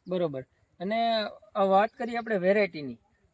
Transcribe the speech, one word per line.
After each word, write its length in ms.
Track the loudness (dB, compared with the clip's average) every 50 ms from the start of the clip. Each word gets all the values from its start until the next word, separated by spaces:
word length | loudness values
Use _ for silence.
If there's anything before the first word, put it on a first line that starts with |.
| _ -6
બરોબર. 360 | -2 -2 -2 -2 -4 -6 -12 -12 _ _ _ _ _ -10
અને 440 | -6 -4 -2 -2 0 0 0 -2 -2 -6 -8 -14 -18 _ -2
આ 100 | 0 2
વાત 260 | 4 6 4 4 2
કરીએ 260 | 0 -6 -8 -6 -6
આપણે 220 | -6 -4 -2 -2 0
વેરાયટીની, 600 | 2 4 4 4 2 0 -2 -6 -10 -10 -12 -14 _ _ _ _ _ _